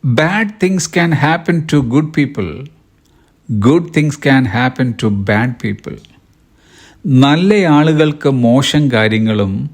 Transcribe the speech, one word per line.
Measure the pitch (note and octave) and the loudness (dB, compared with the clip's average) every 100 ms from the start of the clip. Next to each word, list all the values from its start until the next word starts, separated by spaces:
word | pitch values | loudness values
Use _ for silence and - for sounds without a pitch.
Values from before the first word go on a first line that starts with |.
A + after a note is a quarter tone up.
| C#3 A#2 | 0 0
Bad | D#3 G#3 G#3+ - | 0 0 -4 -2
things | F#3 F#3 - F3 | -2 -2 -4 -2
can | E3+ | 0
happen | C#3+ C#3+ E3 E3 E3+ D#3 | 0 0 -2 -2 -4 0
to | D3 A#2+ | -2 0
good | C3 D#3 - | -2 -2 -4
people. | C#3 - F2+ - C#3+ _ _ _ _ _ _ _ - | -4 -4 -8 -10 -16 _ _ _ _ _ _ _ -6
Good | G#2+ A2 E3 D#3+ | 0 2 2 0
things | D3+ D3+ C#3 C#3+ | 0 0 -2 0
can | C3+ B2 A#2 | 2 0 -2
happen | B2+ - B2+ A2 | -2 -2 -4 -2
to | A2 G2+ G2 | -2 -2 -2
bad | G#2+ B2 A#2+ | -2 -2 -6
people. | A2 G2+ - - - _ _ _ _ _ _ _ - _ - B2+ | -8 -8 -12 -16 -20 _ _ _ _ _ _ _ -20 _ 0 4
നല്ല | C#3 D#3 F#3+ G#3 F3+ D3 | 4 4 2 2 4 4
ആളുകൾക്ക് | D#3 D#3 D#3 D3+ D3 C3 A#2+ | 4 2 2 0 -2 2 2
മോശം | B2+ C3 D3+ D3 | 2 2 0 2
കാര്യങ്ങളും | A#2 G#2+ A2 A2 G#2+ G2+ G2+ C#3+ | 2 2 0 0 0 -2 -4 -8